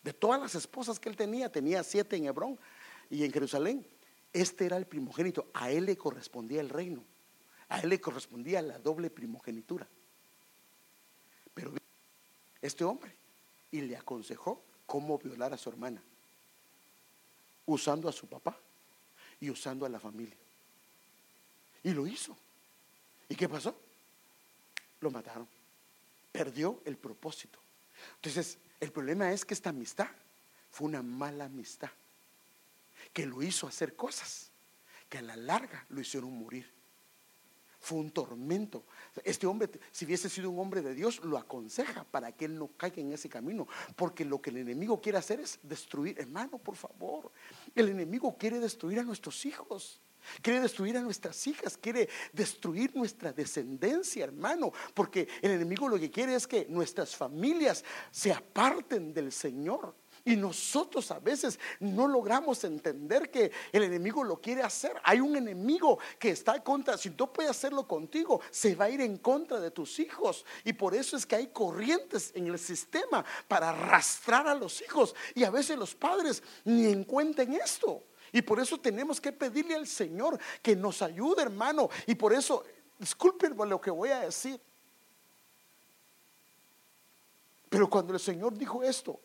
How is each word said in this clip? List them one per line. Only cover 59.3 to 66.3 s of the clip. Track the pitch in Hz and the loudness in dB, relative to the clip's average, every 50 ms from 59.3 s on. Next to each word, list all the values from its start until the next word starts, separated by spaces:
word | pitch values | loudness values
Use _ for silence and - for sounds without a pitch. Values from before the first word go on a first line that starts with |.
| 127 | -4
Señor. | - - 147 123 135 147 170 240 - - 175 - _ _ _ - - _ | -4 -4 -4 -4 -2 -2 -2 -2 -4 -4 -10 -12 _ _ _ -20 -4 _
Y | 247 233 | 4 4
nosotros | 202 196 190 160 - - - - 381 370 - - 277 - - | 4 4 0 -2 -4 -4 0 2 2 2 2 -2 -4 -2 -2
a | 156 156 | -6 0
veces | - 214 285 277 - 254 - - - - - - | 2 2 2 2 0 -2 -2 -4 -8 -10 -8 -4
no | 190 202 185 208 262 | -2 0 4 4 4
logramos | 285 277 247 208 202 226 269 330 302 247 - - | 6 6 4 4 6 4 4 4 2 0 0 0
entender | 180 156 151 - 165 135 143 147 151 214 277 311 - | -4 -4 -2 -2 -2 -2 -2 -2 2 4 2 2 2
que | - 262 214 170 - - - - - | 4 4 4 4 4 -4 -8 2 4
el | 208 208 | 4 6
enemigo | 185 175 175 175 208 220 294 262 | 6 2 0 0 0 0 0 0
lo | 214 170 - | 0 -2 -2
quiere | - 226 247 262 247 | -2 -2 0 0 0
hacer. | 202 - - - 311 - - - | 0 -2 -2 -4 -4 -4 2 6
Hay | 165 202 240 | 8 8 8
un | 269 294 294 | 8 4 4
enemigo | 277 247 214 190 180 190 247 311 359 339 294 214 - - - - | 2 0 -2 -2 -2 2 2 4 6 8 6 6 6 2 -12 -10
que | - - | 0 2
está | 220 | 2